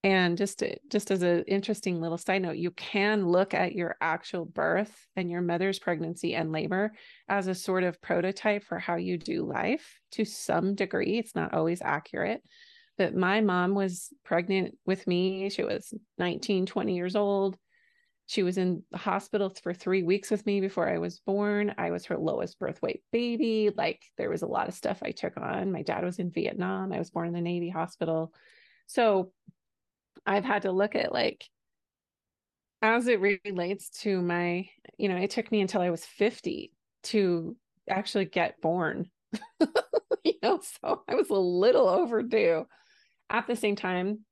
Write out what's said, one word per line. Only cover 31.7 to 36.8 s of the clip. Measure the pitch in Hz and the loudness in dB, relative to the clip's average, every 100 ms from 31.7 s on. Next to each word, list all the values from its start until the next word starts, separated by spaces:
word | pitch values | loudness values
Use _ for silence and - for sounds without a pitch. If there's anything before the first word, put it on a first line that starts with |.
| _ _ _ _ _ _ _ _ _ _ _ | _ _ _ _ _ _ _ _ _ _ _
as | 220 233 240 | 4 4 4
it | 220 | 4
relates | 196 196 208 185 175 202 - - | 4 2 -2 -2 -2 -4 -8 -6
to | 214 190 | 0 2
my, | 175 175 175 175 185 _ - - | 2 2 2 0 -4 _ -20 -2
you | 202 | 0
know, | 180 | 2
it | 196 | 0
took | 240 220 | -2 0
me | 214 | 0
until | 190 202 | 2 2
I | 180 | 2
was | 170 | 0
fifty | - - 208 - - - - _ | -6 0 0 0 -6 -6 -10 _